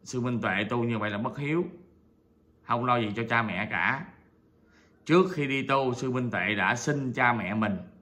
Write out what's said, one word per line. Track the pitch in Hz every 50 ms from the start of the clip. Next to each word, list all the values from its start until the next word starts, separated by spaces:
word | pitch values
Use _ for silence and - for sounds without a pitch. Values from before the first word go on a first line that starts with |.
| -
sư | - - 127
Minh | 120 123 120 110
Tuệ | 98 104 90 98 107 101
tu | 123 120 117
như | 117 117
vậy | 107 107 104
là | 104
bất | 101 120 127 -
hiếu, | 139 143 143 156 175 180 175 - - - - - - _ _ _ _ _ _ _ _ _ _ _ _ _
không | - 117 117 120
lo | 127 123
gì | 123 113 104 101
cho | 117 117 -
cha | 117 117
mẹ | 113 104 87 92 107 110
cả. | 110 95 92 98 135 143 175 - - - - _ _ _ _ _ _ _ _ _ _ - _ _ _ _ _
Trước | - 156 180 185 185 -
khi | 147 143
đi | 135 135 135 131
tu, | 135 139 139 135 127 123
sư | - 139 127
Minh | 123 127 123 120
Tuệ | 101 92 90 98 107
đã | 101 92 98 123
xin | 120 - 156 147 143 135 127 120
cha | 131 127 120 120
mẹ | 110 92 90 107
mình | 110 110 104 95 90 - - - -